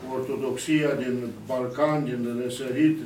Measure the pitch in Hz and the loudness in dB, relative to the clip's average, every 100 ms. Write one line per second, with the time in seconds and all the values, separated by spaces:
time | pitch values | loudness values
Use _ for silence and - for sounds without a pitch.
0 | - 131 131 127 131 127 160 156 143 127 | -8 -6 -4 -2 -2 -2 2 4 4 2
1 | 127 123 113 - - 127 123 143 151 151 | 0 -2 -4 -8 -4 -2 -2 2 2 2
2 | 127 120 120 120 123 131 127 131 156 156 | 0 -2 -2 -2 -4 -4 -2 4 4 4